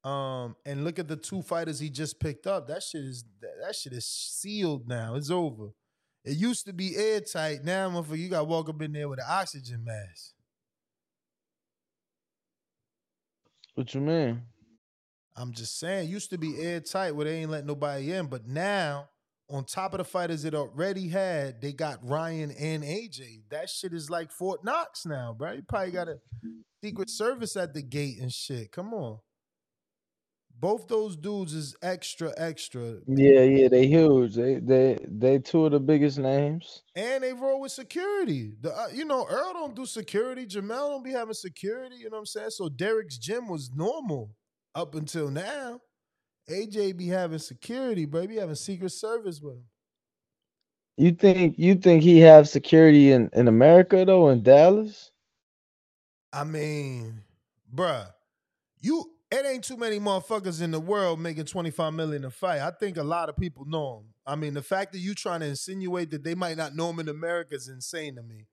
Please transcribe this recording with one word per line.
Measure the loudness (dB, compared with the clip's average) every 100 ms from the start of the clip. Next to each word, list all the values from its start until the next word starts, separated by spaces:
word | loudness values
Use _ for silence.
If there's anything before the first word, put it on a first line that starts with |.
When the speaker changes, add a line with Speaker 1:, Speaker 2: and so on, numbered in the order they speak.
Speaker 1:
Um, | -8 -8 -8 -10 -12 -14
and | -12 -8
look | -8 -8
at | -10
the | -12
two | -10 -12
fighters | -6 -6 -6 -10
he | -10
just | -10 -12 -8
picked | -10 -8 -8
up. | -8 -8
That | -12
shit | -12 -14
is, | -14 -16 -20 _
that, | -20 -14
that | -14
shit | -12 -14
is | -12 -12
sealed | -12 -12 -12 -10 -6 -6 -6 -8
now. | -10 -8
It's | -10 -6
over. | -4 -6 -10 -18 _ _ _ _ _
It | -10 -4
used | -4 -4 -10
to |
be | -10 -8
airtight. | -4 -2 -2 -6 -6 -6 -6
Now, | -6 -4 -4
motherfucker, | -6 -8 -10
you | -6
gotta | -4
walk | -2 -4 -6
up | -10
in | -10
there | -8 -10
with | -10
an | -6
oxygen | -6 -6 -12 -14 -12
mask. | -10 -12 -14 -20 -20 _ _ _ _ _ _ _ _ _ _ _ _ _ _ _ _ _ _ _ _ _ _ _ _ _ _ _ _ _ _ _ _ _ -16
Speaker 2:
What | -12 -10
you | -6
mean? | -4 -2 -2 -6 -12 _ _ _ _ _ _ _ _
Speaker 1:
I'm | -16 -14
just | -14 -14 -12
saying, | -8 -8 -8
it |
used | -10 -12
to | -10
be | -10 -8
airtight | -8 -8 -8 -6 -6
where | -6
they | -6 -6
ain't | -8
let | -8
nobody | -10 -6 -6 -6 -8
in. | -8
But | -8 -12 -10
now, | -6 -4 -2 -4 -8 -14 _ _ _ _
on | -12
top | -10 -8 -8
of | -8
the |
fighters | -6 -6 -6 -6
it | -6
already | -6 -8 -6 -6 -6 -6
had, | -6 -4 -6 -8 -10
they | -14
got | -8 -10 -10
Ryan | -8 -6 -6 -8 -10
and | -8 -8 -8
A | -8 -10 -12
J. | -18 -20 -20 _
That | -12 -12
shit | -12 -10
is | -12 -8
like | -10 -10
Fort | -10 -8 -8
Knox | -6 -6 -8 -12
now, | -12 -10 -10 -12
bro. | -12
You | -12
probably | -8 -6 -6
got | -8 -10
a | -12 _ -18 -16 -18 _ _
Secret | -14 -10 -10
Service | -6 -6 -6 -10
at | -8 -8
the | -10
gate | -10 -8 -8 -8
and | -12
shit. | -10 -12 -12 -12
Come | -14 -12
on. | -10 -10 -14 _ _ _ _ _ _ _ _ _ _ _ _ _ -6
Both | -4 -4 -4
those | -4 -4
dudes | -10 -8 -8 -8
is | -10 -12 -10
extra, | -8 -8 -10 -10 -10
extra. | -8 -10 -10 -14 -12 -12 -12
Speaker 2:
Yeah, | -2 6 8 8
yeah, | 8 6 6
they | 6
huge. | 6 6 6 6 2
They, | -2 -2
they, | -2 2 4 4 0 -6
they | 0 2 2
two | 2 2 2
of |
the | 2
biggest | 2 2 2 0
names. | -2 0 -2 -4 -10 -20 _
Speaker 1:
And | -10 -6 -4
they | -6
roll | -6 -4 -4
with | -8
security. | -14 -12 -8 -4 -4 -4 -4 -8 -10
The, | -10
uh, | -8 -10
you | -10
know, | -6 -4 -4
Earl | -6 -6
don't | -8 -10
do | -12
security. | -12 -12 -6 -4 -4 -8 -12
Jamel | -12 -10 -8 -6
don't | -8
be | -8
having | -8 -8
security. | -12 -14 -10 -10 -8 -12 -16
You | -14
know |
what | -14
I'm |
saying? | -12 -12 -12
So | -10 -10
Derek's | -6 -4 -4 -6 -14
gym | -8 -8 -8
was | -12 -10
normal | -6 -6 -6 -8 -8 -10 -20 _ _ _
up | -10 -10
until | -10 -10 -6 -6
now. | -6 -8 -10 -12 -14 _ _ _ _ _ _ -10
A | -8
J | -6 -4 -4
be | -4 -4
having | -2 -2 -6
security, | -10 -16 -10 -6 -4 -4
bro. | -4 -4
He | -6
be | -6
having | -8
Secret | -8 -8 -8 -8
Service | -8 -6 -6 -6 -10
with | -14 -16
him. | -20 _ _ _ _ _ _ _ _ _ _ _ _ 2
Speaker 2:
You | 4
think, | 6 4 6 2 4
you | 4
think | 6 8 8
he | 10 12
have | 12 12 12
security | 0 6 10 12 12 10
in, | 8 4
in | 4 6
America | 8 10 10 10 6
though, | 8 8 8
in | 6
Dallas? | 10 12 10 8 0 -10 -20 _ _ _ _ _ _ _ _ _ _ _ _
Speaker 1:
I | -8
mean, | -6 -6 -4 -6 -6 -8 -10 -14 -18 _ _ _ _
bruh, | -4 -2 -4 -8 _ _ _ _ _ _ _
you | -4 -4 -4 _ _
it | -4
ain't | -4 -6
too | -10
many | -8 -6 -4
motherfuckers | -2 -2 -2 -6 -4 -6
in | -6
the | -6
world | -4 -2 -2 -2
making | -6 -8
twenty-five | -8 -8 -8 -4 -6
million | -4 -6 -6
a | -10
fight. | -6 -4 -2
I | -4
think | -6 -8 -6
a |
lot | -4 -4 -4
of |
people | -6 -6 -10
know | -8 -6 -6 -10
him. | -20 _
I | -10
mean, | -6 -6
the | -8
fact | -4 -4 -4
that | -8
you | -10
trying | -8 -6 -6
to | -6
insinuate | -8 -10 -8 -6 -6 -6
that | -8
they | -8
might | -6 -6 -6
not | -8
know | -6 -6
him | -6
in | -10
America | -8 -6 -6 -8
is | -12 -14
insane | -16 -12 -10 -12
to | -14
me. | -20 -20 -20